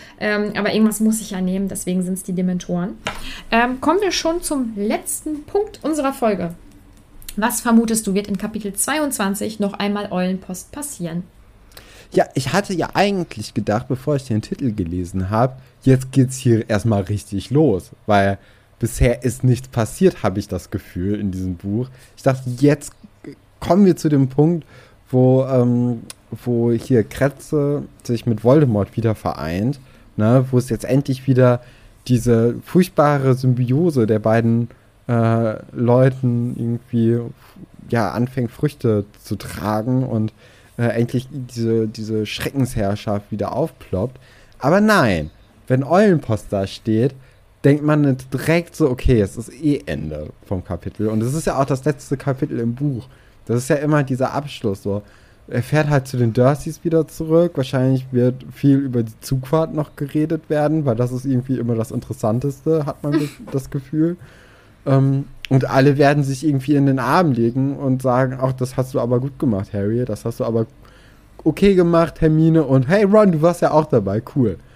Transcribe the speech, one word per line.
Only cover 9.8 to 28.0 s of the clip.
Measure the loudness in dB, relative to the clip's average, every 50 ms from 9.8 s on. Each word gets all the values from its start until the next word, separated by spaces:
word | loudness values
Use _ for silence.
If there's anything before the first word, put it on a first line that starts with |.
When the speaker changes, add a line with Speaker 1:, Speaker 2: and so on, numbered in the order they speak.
| -4 -2 -2 -4 -6 -4
Speaker 1:
Eulenpost | -4 -2 -2 -2 -4 -6 -8 -10 -12 -14 -14 -14
passieren? | -14 -12 -12 -12 -10 -10 -10 -8 -6 -8 -10 -10 _ -20 -20 -20 -20 -20 -20 -20 -20 -20 -20 -20 -20 -20 -14 -4
Speaker 2:
Ja, | 0 0 0 0 -2
ich | -6 -4 0
hatte | -2 -2 -2 -2 -4
ja | -4 -4 -2 0
eigentlich | 0 0 2 0 -2 -4 -6 -8 -12 -12 -6 -6
gedacht, | -4 -2 0 -2 -2 -2
bevor | -4 -8 -6 -2 -2 -2
ich | -2 -2
den | -2 -4 -4
Titel | -2 -4 -8 -4 -4 -4
gelesen | -2 -2 -4 -4 -4 -6 -6 -6 -4 -6 -4 -2
hab, | 0 0 0 0 -2 -8 -20 -20 _ _
jetzt | 2 2 2 2 2 0
geht's | 2 2 2 2 0 -2
hier | 2 2 2 2 2 0
erstmal | -2 0 2 2 0 0
richtig | 0 -2 -4 -6 -6 -8 -8 -8 -6 -2
los, | 0 2 2 2 2 -2 -4 -10 -20 _ -2
weil | 2 2 4 4 2 0 -4 _ _ -20 _ _ _ _ -6
bisher | -6 -4 0 0 2 2 0 0 -2
ist | -4 -4 0 0
nichts | 0 0 0 -2 -6
passiert, | -4 -4 -4 -4 -2 2 2 2 2 2
hab | -4 -2 -2 -2
ich | -6 -6
das | -8 -8 -8 -8
Gefühl, | -10 -10 -10 -8 -8 -6 -4 -2 -2 -2
in | -4 -4
diesem | -4 -4 -6 -6 -6
Buch. | -6 -6 -4 -4 -4 -4 -6 -10 -20 -20 -20 -14
Ich | -4
dachte, | -2 -2 -2 -2 -4 -8 -4 2
jetzt | 2 2 2 2 -4 -16 -18 _ -20 -20 _ _ -20 -20 -20 _ _ _ _ -10
kommen | -2 2 4 6 6
wir | 6 4
zu | 2 0 2
dem | 4 4 2 2
Punkt, | 2 2 2 2 2 -2 -6 -12 -20 -20 -20 -20 _ _ _ -2
wo, | 2 4 4 6 4 4 2
ähm, | 2 2 2 4 4 2 2 0 0 -2 -6 -8 -16 -20 _ _ -16
wo | -14 -10 -4 -2 0 0 2 2
hier | 0 0 0 2 2 2 2
Kretze | 0 -2 -2 -2 -2 -2 -6 -10 -4 -2 0 0 0 -2 -4 -6 -10 -16 _